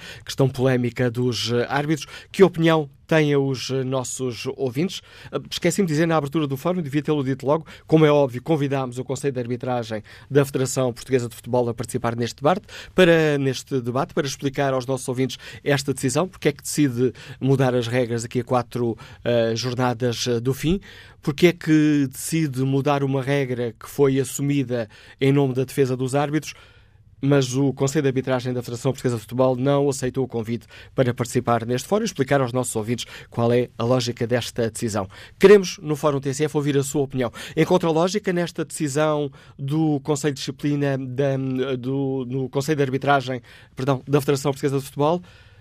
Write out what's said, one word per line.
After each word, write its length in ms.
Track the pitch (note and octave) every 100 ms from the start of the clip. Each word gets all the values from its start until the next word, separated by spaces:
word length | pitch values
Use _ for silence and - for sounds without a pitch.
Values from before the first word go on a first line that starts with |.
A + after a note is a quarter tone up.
| - - -
questão 240 | - C3+
polémica 600 | B2+ C3 B2+ B2 A#2 B2
dos, 400 | A#2 B2+ G#2+ A2
eh, 160 | A#2+ -
árbitros. 380 | C#3 D3 D#3 - - -
Que 120 | -
opinião 460 | F#3 F3 E3 D#3+ C#3+ - -
têm 320 | D#3+ D3+ C#3+
os, 320 | C#3 C3 -
eh, 140 | C3+
nossos 640 | B2+ C3 B2 - C3 G#2+ C3 -
ouvintes? 440 | C3 B2 F#3 - - - -
Eh, 80 | C3 C3
esqueci-me 340 | - F3 E3 F#3
de 80 |
dizer 140 | D3 E3
na 100 | D#3+
abertura 300 | C#3+ D#3+ D3
do 100 | C3+
fórum, 240 | E3+ F3+
devia 220 | C#3+ D3
tê-lo 200 | C#3+ D3+
dito 220 | C3 C3 B2
logo, 200 | D#3+ - - -
como 200 | D#3+ D3+
é 40 |
óbvio, 300 | D3 C#3 A#2+
convidámos 560 | C#3+ D#3+ C#3+ C#3 C3 B2
o 60 |
Conselho 300 | B2+ C3 C#3+
de 60 | B2+
Arbitragem 640 | A#2+ A#2+ B2+ B2 A2+ G#2+ - - -
da 120 | C3+
Federação 480 | C#3 C3+ C3 C3+ B2+
Portuguesa 380 | A#2 - C3 A#2+
de 60 | -
Futebol 340 | A#2+ B2 A#2+
a 60 | A2+
participar 400 | A2+ B2+ A#2 A#2
neste 220 | A#2 -
debate, 280 | C#3+ F#3 - - - -
para, 420 | F3+ E3 D#3 C#3+
neste 420 | C3+ B2 - C3+
debate, 340 | A#2+ B2 E3+ -
para 100 | C#3+
explicar 480 | - C#3 C#3 C#3
aos 140 | C3 B2
nossos 200 | C3 -
ouvintes 300 | B2+ C3 - - -
esta 300 | - C#3+ C#3
decisão, 340 | C3 C3+ C#3 F#3
porque 220 | - D#3
é 20 |
que 120 | C#3
decide 500 | - - C#3+ A#2 B2+ - - -
mudar 360 | C3 C3+ C3 B2
as 120 | A2+
regras 380 | B2+ A#2 A#2 A#2+
aqui 160 | B2
a 20 |
quatro, 540 | A#2 B2 A#2 B2 A#2+ G#2+ - -
eh, 320 | A#2+ A#2+ A2+ A2+
jornadas, 720 | B2 A#2+ B2+ A#2 B2 A#2 B2+
eh, 140 | A#2
do 120 | B2
fim, 280 | C3+ D3+ F#3+ - - - -
porque 260 | - C#3+ F3
é 60 |
que 540 | E3+ D#3+ D#3 D3+ D3 C3+
decide 520 | - - D#3+ D3+ B2+
mudar 400 | C3+ C3+ C#3 C#3
uma 180 | C#3 C3+
regra 520 | B2+ C#3+ B2+ B2 A#2+
que 160 | - -
foi 300 | - C#3 C3+
assumida 720 | B2 - C#3+ C#3+ A#2+ A#2+ G#2+ - - -
em 120 | C3+
nome 220 | C#3+ C#3
da 100 | B2+
defesa 320 | B2+ - B2+ B2+
dos 180 | C3
árbitros, 400 | C#3 D3 D3+ - - - - - _ _ -
mas 360 | C3+ C#3+ B2+ B2+
o 180 | C#3
Conselho 300 | C3+ C3+ D#3
de 60 | C#3
Arbitragem 440 | B2+ C3 B2+ B2
da 80 | B2+
Federação 300 | A#2+ A#2 C3+
Portuguesa 240 | B2+ C3 A#2+
de 60 |
Futebol 320 | - A#2+ C3 B2
não 340 | C3+ C#3+ C#3+
aceitou 340 | C3+ B2+ C3
o 40 | B2+
convite 400 | A#2 A2 A#2 - - -
para 200 | - B2 B2
participar 500 | A#2+ B2 B2 A#2 A2+
neste 220 | B2 -
fórum 160 | G#3
e 20 | A3+
explicar 340 | - C3 C#3
aos 120 | B2
nossos 220 | B2 B2 A2+
ouvintes 300 | G#2+ A#2+ - - -
qual 200 | - A#2+
é 180 | A#2+ A#2+ -
a 80 |
lógica 440 | A#2 B2+ A#2+ A#2 A#2
desta 420 | A#2+ - - A2+
decisão. 400 | - A#2+ G2+ F#2+ - - -
Queremos, 400 | F#3+ G#3 F3+ -
no 160 | D3+ D3+
Fórum 260 | D#3 C#3
T 80 | C#3
S 160 | C3+ D3+
F, 100 | D#3
ouvir 220 | C#3+ C#3
a 60 |
sua 180 | C#3 D3+
opinião. 300 | C3+ C3 A#2 - - -
Encontra 320 | - F3+ E3+
lógica 420 | D#3 F#3 G3+ G3
nesta 320 | F3 E3+ -
decisão 680 | D3+ - D3+ C#3 D#3 D3+ C#3+ C#3 - -
do 420 | C3+ D#3 D#3+ D3
Conselho 340 | C#3 C#3+ D3+ C#3
de 40 |
Disciplina, 540 | - C3+ D3 C#3+ C#3+ C3+
da, 400 | C3 B2 C#3 C3+ C3 C3 C3 B2+
do, 480 | A#2+ C#3 C3+ C3+ A#2+
no 200 | C3+ C3
Conselho 280 | C#3 C#3 D3
de 60 |
Arbitragem, 580 | C#3 C3+ C3+ C#3+ B2 B2+ - - - -
perdão, 280 | C3 B2+ -
da 140 | C#3+
Federação 300 | C#3 C#3 D3
Portuguesa 260 | C#3 D3 C#3
de 80 | C3+
Futebol? 340 | C3+ D3 F3 - - - -